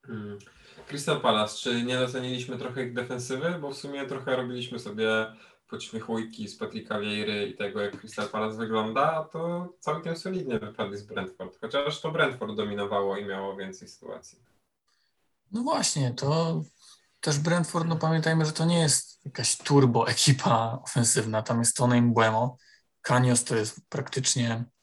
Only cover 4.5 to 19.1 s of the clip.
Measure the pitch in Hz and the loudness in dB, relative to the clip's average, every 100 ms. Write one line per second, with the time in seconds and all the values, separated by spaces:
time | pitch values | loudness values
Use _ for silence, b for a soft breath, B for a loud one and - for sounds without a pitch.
4.5 | 123 123 117 107 104 110 110 110 B B | -6 -8 -10 -10 -2 0 2 -2 B B
5.5 | B _ 113 - 113 - 113 113 - 101 | B _ -14 -10 -10 -6 -6 -6 -8 -12
6.5 | - 110 113 - 107 104 104 104 104 101 | -8 -8 -8 -6 -4 -2 -4 -2 -2 -4
7.5 | - 101 104 101 98 110 - 104 107 107 | -4 -6 -2 -4 -6 -12 -8 -6 -2 -4
8.5 | 110 110 110 110 117 147 160 156 160 170 | -4 -2 -2 0 2 2 0 -4 -6 -4
9.5 | 175 180 - - 156 165 165 190 185 139 | -4 -6 -8 -6 -4 -4 -6 -6 -6 -4
10.5 | 110 107 - 104 101 - - 95 - 95 | -4 -6 -8 -6 -6 -8 -8 -8 -10 -14
11.5 | - 110 139 143 147 156 - 147 123 107 | -10 -4 -2 -2 -4 -4 0 0 0 -6
12.5 | 107 101 101 101 104 98 98 104 98 98 | -4 -4 -4 -2 0 0 -2 -4 -6 -6
13.5 | 98 95 95 - - - - - _ _ | -8 -10 -12 -18 -18 -14 -14 -16 _ _
14.5 | _ _ _ _ _ _ _ _ _ _ | _ _ _ _ _ _ _ _ _ _
15.5 | 208 254 294 - 151 127 120 135 160 165 | -4 0 0 0 0 0 0 0 2 0
16.5 | 165 151 _ B B _ _ - 143 160 | -2 -6 _ B B _ _ -2 0 2
17.5 | 175 165 175 165 160 160 165 160 160 156 | 2 2 0 0 2 2 4 4 4 2
18.5 | 156 165 175 156 - - | 2 2 4 4 2 0